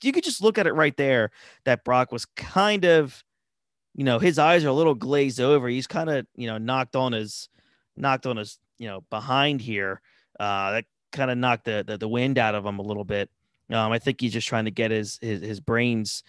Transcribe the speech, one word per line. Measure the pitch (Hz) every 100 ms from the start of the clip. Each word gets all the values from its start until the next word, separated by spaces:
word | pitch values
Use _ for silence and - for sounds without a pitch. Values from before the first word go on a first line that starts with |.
you | 254
could | 277
just | 330 240
look | 214 -
at | 170
it |
right | 156 151 139
there | 139 127 107 - - - -
that | 120
Brock | - 127 127
was | 120 -
kind | - - 185 202 208 175
of, | 165 143 - _ _ _ _ _ _ _ -
you |
know, | 135 117
his | 180 156
eyes | 151 175
are | 147
a |
little | 135 160
glazed | 131 117 143 139 120
over. | 127 147 123
He's | 127 127
kinda, | 196 160 143 - -
you | 120
know, | 110
knocked | 113 131 127 131
on | 131
his, | 113 107 - - _ _ _ _ -
knocked | 139 131 131
on | 117
his, | 107 - _ -
you | 113
know, | 95 -
behind | 110 123 135 143 139
here. | 117 104 98 95 _ _ _ -
Uh, | 101 98 98
that | 110 113 _ _
kinda | - 131
knocked | 123 127 117 -
the, | 107 98
the, | 104
the | 110
wind | 117 131 127
out | 110
of | 104
him | 101 101
a |
little | 101 104 95
bit. | 101 98 _ _ _ -
Um, | 113 110
I | 113
think | 139 127
he's | 123
just | 113 -
trying | 117 110
to |
get | 98 113
his, | 110 104 -
his, | 117 101
his | 104 101
brains | - 117 120 117 104 -